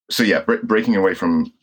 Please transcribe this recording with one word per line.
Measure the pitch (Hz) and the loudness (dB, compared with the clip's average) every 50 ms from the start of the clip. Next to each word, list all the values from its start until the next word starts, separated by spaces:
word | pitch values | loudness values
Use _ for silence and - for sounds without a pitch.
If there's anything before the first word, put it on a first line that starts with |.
| _ - | _ -8
so | - - 117 | -4 -2 0
yeah, | 104 85 76 | 0 0 0
bre-, | - - 117 - - | 0 0 -2 -2 0
breaking | 117 110 110 110 117 113 98 | 0 0 0 2 2 0 2
away | 95 92 90 | 2 0 0
from | - 90 85 82 80 78 - - _ | 0 -2 -2 0 0 -2 -4 -6 _